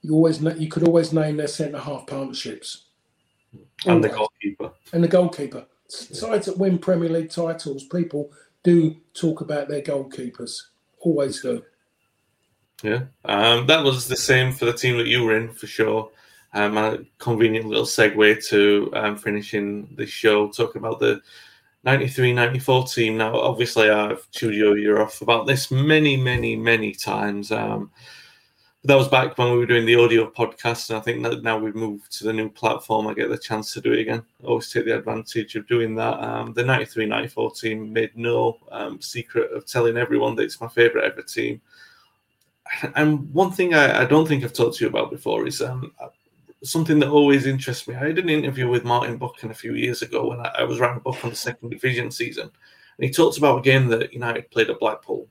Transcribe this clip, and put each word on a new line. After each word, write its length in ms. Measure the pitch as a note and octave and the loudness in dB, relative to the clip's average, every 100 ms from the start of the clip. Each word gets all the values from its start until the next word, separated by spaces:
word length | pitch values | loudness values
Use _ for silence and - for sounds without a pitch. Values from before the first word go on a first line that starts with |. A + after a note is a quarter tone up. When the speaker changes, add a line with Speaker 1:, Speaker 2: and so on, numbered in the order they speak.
Speaker 1:
you 100 | D#3 | 2
always 280 | D#3 E3 D#3 | 4 4 4
na-, 120 | D#3 | -2
you 160 | E3 D#3 | -2 -6
could 180 | E3 E3 | 2 4
always 240 | E3+ D#3 | 4 2
name 260 | D#3 D3+ D3+ | 0 0 -2
their 100 | D3 | -6
centre 320 | - D3+ C#3+ | -6 -6 -6
half 280 | B2+ C3+ - | -10 -12 -10
partnerships. 760 | C#3 C3+ B2 B2+ G2+ - - _ _ _ _ _ _ _ - _ - F#3 | -10 -8 -10 -12 -12 -16 -18 _ _ _ _ _ _ _ -20 _ -6 2
Speaker 2:
And 180 | E3+ | 4
the 60 | A2 | 2
Speaker 1:
Always. 80 | - | -2
Speaker 2:
goalkeeper. 540 | G#2+ _ G2+ G2+ - _ - | -6 _ -10 -8 -14 _ -6
Speaker 1:
And 100 | E3+ | 0
the 40 | E3+ | 4
goalkeeper. 580 | F3+ F3 - C3+ B2 - _ _ | 4 2 -4 -10 -12 -18 _ _
S-, 300 | - - - | -18 -16 -10
sides 260 | A3 G#3+ - | -2 -2 -2
that 120 | F#3+ | -2
win 200 | G3 F3 | 0 0
Premier 320 | - F3 E3+ | 0 0 0
League 220 | E3 D#3+ | -2 -4
titles, 540 | - E3 E3 C#3+ C3+ - | -4 -4 -4 -8 -10 -6
people 460 | F3 E3+ D3 D3 _ _ _ | -4 -4 -4 -8 _ _ _
do 320 | F3+ E3+ D#3 D#3 _ | 4 6 4 -2 _
talk 280 | - E3 D#3+ | -4 -2 -2
about 260 | D#3 D3 C#3+ | -6 -6 -4
their 140 | D3 | -6
goalkeepers. 800 | C#3 C#3+ C3+ - B2 - A#2 - - _ _ _ | -4 -4 -6 -10 -12 -12 -14 -14 -18 _ _ _
Always 420 | F3 D3 C#3 - | 0 0 -2 -4
do. 220 | - A#2+ - _ _ _ _ _ _ _ _ _ _ - | -6 -6 -8 _ _ _ _ _ _ _ _ _ _ -8
Speaker 2:
Yeah. 220 | G#2+ A#2 C3 _ - | -4 -4 -4 _ -4
Um, 400 | G2+ A2+ A#2+ C3 | 2 4 4 4
that 160 | D#3+ | 2
was 240 | C#3+ B2+ C3 | 2 0 -4
the 80 | B2+ | -4
same 360 | - B2+ C3 | 2 4 4
for 140 | C3 A#2 | 0 -2
the 80 | |
team 240 | A#2 B2+ A#2+ | 0 -2 0
that 100 | A#2+ | 0
you 160 | A#2+ | 0
were 120 | A2+ A2 | 2 0
in, 160 | A2+ | -2
for 140 | - G#2 | -12 -12
sure. 460 | - A2 A2 A2 _ _ _ _ | -2 0 0 -6 _ _ _ _
Um, 240 | G#2 G#2 G#2+ | -2 0 0
a 220 | G#2+ A2 - _ | -2 -4 -10 _
convenient 480 | B2 A2+ A2 A2 A2 | -4 2 2 2 -2
little 200 | G#2+ A2 | -2 -2
segue 640 | - G#2+ G#2 G#2+ G#2+ - | 2 2 6 4 4 2
to, 420 | G#2 G#2 G2+ - | 4 6 4 2
um, 240 | G#2+ G#2+ G#2 | -2 -4 -4
finishing 760 | G#2+ G#2 G#2 G#2+ G2+ G#2 G#2 - | -6 -6 -4 -6 -4 -8 -12 -10
this 120 | G2+ | -10
show, 380 | - A2 G#2 G#2 | 0 2 4 0
talking 300 | - A2+ - | -2 -4 -4
about 200 | A2 A#2 | -8 0
the 220 | A#2 - _ - - _ _ _ | 0 0 _ -20 -20 _ _ _
ninety-three 480 | B2+ C3+ C3 - B2 | 0 0 0 0 2
ninety-four 540 | B2 A#2+ B2+ C3+ B2+ C3 | 4 2 0 2 2 2
team. 300 | A#2+ A2 A2 | -2 0 0
Now, 180 | A2 A2+ | -2 0
obviously, 520 | B2 - B2 A#2 G#2+ | -2 -2 -2 4 4
I've 400 | G#2+ G#2+ G2 - | 4 0 -6 -10
chewed 240 | - A2+ G#2 | -6 -4 2
your 220 | G#2+ G#2 | 4 4
ear 240 | G#2 G#2+ | 4 2
off 200 | G#2+ - | 2 -2
about 260 | G#2+ A2+ C3 | 0 2 2
this 220 | C3+ - | -2 0
many, 460 | C3 D3 D#3 D3+ C3+ | 0 4 4 4 2
many, 400 | B2+ B2 A#2 A2+ | 0 0 -2 -2
many 380 | A2+ A2+ G#2+ | 2 2 0
times. 580 | - - G#2 G#2 G2+ G2+ | -6 -4 -2 -2 -4 -4
Um, 400 | A2 G#2+ G#2 G#2 _ - - - _ _ _ _ _ C3 | -4 -2 -6 -8 _ -20 -20 -20 _ _ _ _ _ 4
that 100 | C3+ | 6
was 140 | C3 | 6
back 280 | C3 - - | 2 2 0
when 140 | A#2+ | 2
we 60 | A#2+ | 2
were 80 | A#2 | 4
doing 200 | A#2+ A2+ | 2 6
the 100 | A#2+ | 6
audio 360 | A#2+ A2+ A2 | 8 6 2
podcast, 580 | - A2+ - A#2+ A#2 - | -2 -4 -2 -4 -4 -6
and 80 | A2 | -6
I 40 | |
think 220 | A#2 A#2 | -4 -4
that 200 | A#2 A#2+ | -4 -4
now 140 | A#2 A2 | -2 -2
we've 180 | A2 G#2+ | -4 -4
moved 340 | A2 G#2 - - | -6 -8 -12 -6
to 40 | |
the 80 | G#2+ | -4
new 180 | A2 A2 | -4 -6
platform, 580 | - A2+ A2 - A2 G#2+ | -4 -2 -2 -2 -2 -2
I 80 | G#2 | -4
get 140 | G#2+ | -4
the 80 | - | -6
chance 360 | - A2 G#2 | -6 -8 -6
to 80 | A2 | -4
do 100 | A2+ | 0
it 80 | - | 0
again. 240 | A2+ A#2 - _ | 0 -6 -8 _
I 60 | A#2+ | -4
always 240 | A#2 - | -4 -2
take 140 | A#2+ A2+ | -4 -2
the 120 | A2+ | -4
advantage 600 | G#2+ A2+ A2 A#2 G#2 A2 | -4 -8 -6 -8 -6 -10
of 100 | G#2 | -2
doing 260 | A#2+ A2+ A2 | -2 0 -2
that. 280 | A#2 A#2 | -4 -4
Um, 300 | A2+ A#2 A#2 | -6 -6 -6
the 100 | A2+ | -4
ninety-three 420 | B2+ B2+ - A2+ G#2+ | 0 0 -2 -4 -2
ninety-four 460 | A2 A2+ - A2 | -2 -4 -4 -4
team 400 | - A2+ A2 G#2+ | -4 -6 -6 -6
made 240 | A2+ G#2+ A#2 | -4 -4 -4
no, 440 | A#2 A#2 A#2 - - | -2 0 0 -4 -14
um, 300 | G#2+ - - | -12 -10 -12
secret 500 | - A#2 - A2+ - | -12 -12 -6 -4 -2
of 140 | A#2+ - | -6 -6
telling 320 | B2 A#2 A#2 | 0 0 0
everyone 380 | A#2+ A#2+ A#2 A2+ | 0 0 0 -2
that 80 | |
it's 180 | G#2+ - | -4 -6
my 80 | A#2 | -6
favourite 420 | - A#2 A2 - | 4 4 4 -2
ever 100 | - | -4
team. 380 | - - A#2 A#2 _ _ - _ _ _ _ _ _ _ - - - C#3 | -10 -6 -6 -6 _ _ -20 _ _ _ _ _ _ _ -12 -8 -6 0
And 360 | D3+ D3 C3+ | 2 2 0
one 180 | D3+ F#3 | 0 0
thing 220 | F#3 F3+ | 0 2
I, 300 | D#3+ - - | 4 4 4
I 20 | B2+ | 4
don't 200 | D3 D#3 | 4 4
think 200 | C#3 A#2+ | 0 -2
I've 80 | |
talked 240 | - A#2 - | 0 0 0
to 80 | A2+ | -2
you 40 | |
about 220 | A2 A2+ | -2 -4
before 340 | - - A2 - | -6 -4 -4 -4
is, 160 | - | -4
um, 300 | B2+ B2+ C3 _ - _ _ _ _ _ | -6 -6 -10 _ -20 _ _ _ _ _
something 340 | - E3 D#3+ D3+ | -4 -2 2 4
that 120 | C#3 | 6
always 360 | D3 C#3+ C#3 C3+ | 6 8 6 4
interests 420 | C3+ - C3 - | -2 -4 -8 -8
me. 60 | |
I 140 | B2 D3 | -6 -2
had 100 | E3 | -2
an 100 | F3 | 0
interview 400 | D3+ C3+ C3 B2 | 0 0 -2 0
with 160 | B2 | 0
Martin 340 | A#2+ A#2+ A#2+ A#2 | 2 0 0 -6
Buchan 340 | B2+ - A2+ | -8 -10 -14
a 20 | |
few 220 | A2 A2+ A#2 | -12 -8 -4
years 260 | B2 A#2+ | -4 -4
ago 280 | A#2 - A#2 | -4 -2 -2
when 100 | A#2+ | -4
I, 120 | A#2 - | -6 -4
I 40 | |
was 160 | - - | -2 0
writing 180 | A#2+ B2 | -2 -2
a 40 | |
book 220 | - B2 | -8 -8
on 60 | A#2 | -8
the 60 | A2+ | -8
second 340 | A#2 A#2 A#2+ | -8 -10 -12
division 400 | - C3 B2 - | -4 -2 -2 -6
season. 360 | - A#2 - - _ _ _ _ - | -6 -8 -8 -14 _ _ _ _ -6
And 80 | C3 | -2
he 60 | |
talked 260 | D3+ D#3+ - | 4 4 6
about 220 | C#3+ B2+ | 4 4
a 20 | |
game 260 | C3+ C3+ B2+ | 4 4 4
that 240 | A2+ - | 2 -2
United 360 | B2+ A#2+ A2+ - | -4 -6 -6 -4
played 220 | A#2 A2 | 0 0
at 80 | A#2+ | 0
Blackpool. 480 | A2 - - - - | -2 -4 -8 -10 -10